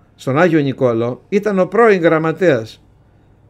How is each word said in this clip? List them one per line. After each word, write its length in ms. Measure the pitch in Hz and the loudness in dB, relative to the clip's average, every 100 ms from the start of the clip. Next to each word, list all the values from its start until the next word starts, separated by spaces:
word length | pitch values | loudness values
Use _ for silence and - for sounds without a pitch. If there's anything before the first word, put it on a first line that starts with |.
| _ | _
στον 240 | _ - 135 | _ -4 0
Άγιο 220 | 175 160 | 2 2
Νικόλαο 580 | 139 120 127 113 117 127 _ | -2 -2 -2 0 -4 -8 _
ήταν 300 | 202 208 190 | -4 -2 -2
ο 80 | 180 | 0
πρώην 340 | 202 233 190 | 2 2 4
γραμματέας, 840 | 165 160 160 160 175 123 110 - _ _ _ _ _ _ | 2 0 -2 0 0 0 -4 -16 _ _ _ _ _ _